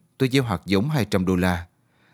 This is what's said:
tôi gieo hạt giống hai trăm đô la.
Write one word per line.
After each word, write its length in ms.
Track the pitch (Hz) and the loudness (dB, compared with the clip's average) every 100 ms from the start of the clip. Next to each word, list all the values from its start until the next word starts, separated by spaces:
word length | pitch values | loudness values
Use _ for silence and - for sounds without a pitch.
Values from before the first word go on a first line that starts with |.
| _ _ | _ _
tôi 120 | 135 | 0
gieo 140 | 135 | 0
hạt 180 | 120 90 - | 0 -4 0
giống 240 | 98 127 | 0 0
hai 160 | 156 101 | -2 0
trăm 200 | 101 92 | 0 0
đô 100 | 92 | 2
la. 320 | 92 90 87 _ _ _ _ | 0 -2 -6 _ _ _ _